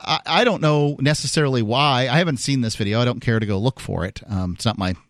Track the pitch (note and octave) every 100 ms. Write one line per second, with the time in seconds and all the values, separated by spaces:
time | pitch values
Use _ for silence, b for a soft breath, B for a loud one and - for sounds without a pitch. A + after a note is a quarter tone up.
0 | - D#3 - E3 B3 F#3 D#3 D3+ D3 D3
1 | C3+ D3+ C#3+ - C#3+ C3 G#2 A#2+ D3 B2+
2 | B2+ C#3+ F3+ C3+ - C#3 A2+ - G2+ G#2+
3 | B2 A#2+ - A2+ G#2+ G2 A#2 - - F#2
4 | F2 - - G2 F2+ F2 A2+ G#2 F#2 F#2